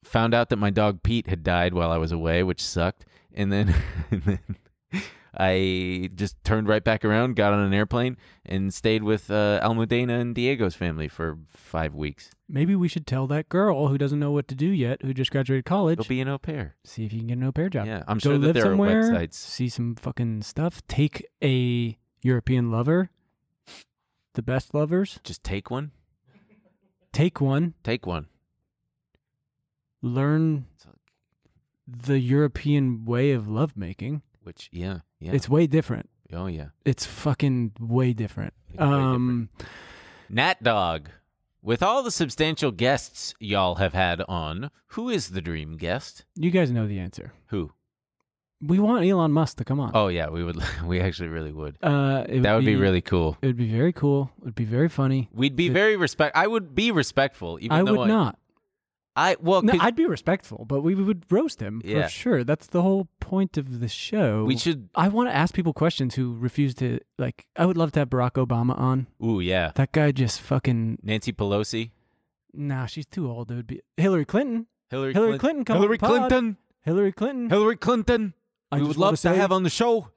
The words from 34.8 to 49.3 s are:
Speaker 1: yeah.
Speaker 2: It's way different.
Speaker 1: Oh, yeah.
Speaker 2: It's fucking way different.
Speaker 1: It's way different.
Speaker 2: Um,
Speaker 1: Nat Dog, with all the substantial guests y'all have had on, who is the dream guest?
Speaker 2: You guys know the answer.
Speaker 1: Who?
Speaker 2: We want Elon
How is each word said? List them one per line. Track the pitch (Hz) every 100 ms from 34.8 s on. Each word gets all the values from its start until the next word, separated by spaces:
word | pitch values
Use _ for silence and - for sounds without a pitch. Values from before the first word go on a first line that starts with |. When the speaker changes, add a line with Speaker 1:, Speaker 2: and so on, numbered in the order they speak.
| 90 95 - _
Speaker 1:
yeah. | 80
Speaker 2:
It's | 135 123
way | 147 165
different. | 156 - 110 - _ _
Speaker 1:
Oh, | 82 92
yeah. | 80 71 _
Speaker 2:
It's | - 131 -
fucking | - 151 135 143 127 117 107
way | 113 120 127
different. | 110 107 - 104 _ _
Speaker 1:
It's | -
way | 147
different. | 139 131 127
Speaker 2:
Um, | 123 123 113 _ - - - - - - -
Speaker 1:
Nat | 107 151 185
Dog, | 117 110 90 80 73 - _ _ _ _
with | 101 120
all | 185 247
the | 247
substantial | - 156 - 156 160 147
guests | 92 123 135 - - - -
y'all | 107 101 90 87
have | 95
had | 90 92 85 -
on, | 87 78 82 139 _ _
who | - 240
is | 214 -
the | 92
dream | 85 82 76 80
guest? | 82 104 - - _ -
Speaker 2:
You | 165
guys | 180 151
know | 120 107
the | 101
answer. | 90 - - _ _
Speaker 1:
Who? | 104 78 _ _ _ _ _ _ _ _ _
Speaker 2:
We | 151 185
want | 208 240 175
Elon | 196 160